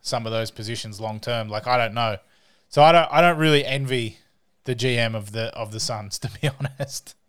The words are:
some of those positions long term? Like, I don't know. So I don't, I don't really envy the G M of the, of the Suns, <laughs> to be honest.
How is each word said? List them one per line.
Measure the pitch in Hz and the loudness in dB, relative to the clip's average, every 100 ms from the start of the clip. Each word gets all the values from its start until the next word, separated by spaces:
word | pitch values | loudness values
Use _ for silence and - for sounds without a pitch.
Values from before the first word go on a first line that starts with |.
some | - 123 113 | -6 -6 -4
of | |
those | 113 110 | -4 -4
positions | - 110 117 113 101 | -8 -10 -10 -10 -10
long | 110 107 | -10 -8
term? | 127 117 107 | -6 -6 -6
Like, | 104 123 | -6 0
I | 123 | 0
don't | 113 | 0
know. | 117 117 98 _ _ _ _ _ | -2 -2 -4 _ _ _ _ _
So | 143 | 6
I | 156 | 8
don't, | 170 160 | 8 6
I | 147 | 4
don't | 175 156 | 4 4
really | 156 143 131 | 4 4 2
envy | 135 131 127 110 - _ _ _ _ | -2 -2 -2 -4 -8 _ _ _ _
the | 131 | -8
G | 120 127 120 | -2 0 2
M | 113 | 0
of | 113 101 | -2 -6
the, | 113 113 - | -6 -6 -8
of | 107 | -10
the | 110 | -6
Suns, | - 110 104 - | -6 -6 -8 -10
<laughs> | |
to | - - | -10 -4
be | 143 135 | -6 -4
honest. | 135 - 139 - - _ | -8 -8 -10 -10 -16 _